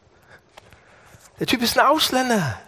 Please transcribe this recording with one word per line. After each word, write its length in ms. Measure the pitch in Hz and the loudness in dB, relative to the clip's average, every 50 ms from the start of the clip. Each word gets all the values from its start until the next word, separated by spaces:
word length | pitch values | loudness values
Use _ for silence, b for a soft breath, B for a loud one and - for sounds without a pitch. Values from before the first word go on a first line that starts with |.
| _ _ _ _ _ - - - _ _ _ b b b b b b b b b b b b b b b _ - | _ _ _ _ _ -20 -20 -20 _ _ _ b b b b b b b b b b b b b b b _ -6
Der 80 | - - | -4 -2
Typ 140 | - 233 | -2 0
ist 160 | 233 226 - 262 | -2 0 0 2
ein 80 | 226 | 4
Ausländer, 760 | 262 302 311 - - 262 254 254 247 233 208 165 135 101 - - | 4 2 2 0 0 0 0 0 0 0 0 0 -2 -4 -8 -12